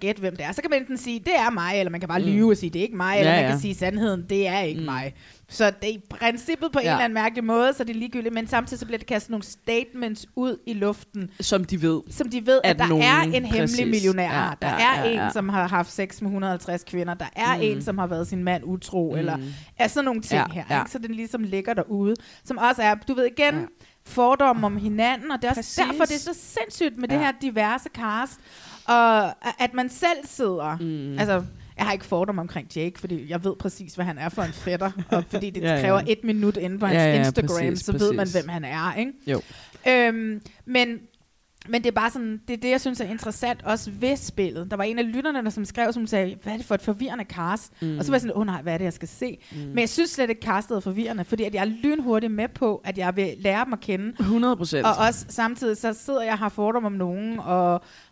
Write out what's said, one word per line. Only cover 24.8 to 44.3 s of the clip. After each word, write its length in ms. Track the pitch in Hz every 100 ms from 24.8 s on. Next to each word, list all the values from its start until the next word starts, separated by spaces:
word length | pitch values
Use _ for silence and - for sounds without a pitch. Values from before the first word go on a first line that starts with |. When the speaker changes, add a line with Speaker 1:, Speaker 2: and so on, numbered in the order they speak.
| 214 208 233 254 302
Speaker 1:
og 120 | 254
det 20 |
er 60 | 240
også 80 | 254
Speaker 2:
Præcis. 160 | - -
Speaker 1:
derfor, 280 | 359 294
det 100 | 311
er 200 | 294 330
så 0 | 330 - 453
sindssygt 400 | 440 - 311 226
med 100 | 247
det 60 | 285
Speaker 2:
Ja. 40 |
Speaker 1:
her 120 | 285 -
diverse 460 | 269 220 208 254 -
cast, 460 | 233 220 220 269 - - - - - -
og 400 | 240 233 220 180
a-, 260 | - 240 -
at 160 | 247
man 140 | 254 254
selv 300 | - 339 311
sidder, 520 | 285 - 220 175 151 165
Speaker 2:
Mm. 380 | 165 151 139 139
Speaker 1:
altså, 240 | 208 190 175 - - -
jeg 100 | 208
har 60 |
ikke 120 | 196
fordomme 360 | - 175 190 190
omkring 360 | 175 170 123 160
Jake, 240 | 170 185
fordi 300 | 185 165 147
jeg 140 | 170
ved 100 | 190 196
præcis, 380 | 196 - 175
hvad 100 | -
han 140 | 175 147
er 100 | 165
for 140 | 220
en 100 | 170
fætter, 380 | - 185 180 190 190
Speaker 2:
<laughs> 80 | 170
Speaker 1:
og 140 | 175 170
fordi 200 | 202 202
det 120 | 180
Speaker 2:
Ja, 120 | 165
ja. 60 | 147
Speaker 1:
kræver 200 | 190 196 185
et 180 | 220
minut 320 | 226 214 208 208
inde 220 | 180 196
på 80 | 202
hans 100 | 165
Speaker 2:
Ja, 100 | 156
ja, 60 | 143
Speaker 1:
Instagram, 300 | 135 143 147 170 170
Speaker 2:
præcis, 100 | 180 -
Speaker 1:
så 60 |
ved 200 | - 208
man, 40 | 202
Speaker 2:
præcis. 160 | 185
Speaker 1:
hvem 140 | 180 151
han 160 | 170
er, 300 | 135 156 175
ikke? 180 | 196 254 269 143
Speaker 2:
Jo. 140 | 135 - - - - 254
Speaker 1:
Øhm, 520 | 254 233 226 220 208 - - -
men, 220 | 254 240 233 - _ _ _ _ _ -
men 140 | 240
det 60 | 233
er 40 |
bare 160 | 214 226
sådan, 300 | 254 226 214 -
det 60 |
er 40 | 233
det, 100 | 247
jeg 100 | 262
synes 200 | 262 254
er 40 |
interessant, 580 | 196 226 220 - 240 240
også 260 | - 220 208 202
ved 160 | 254 277
spillet. 540 | -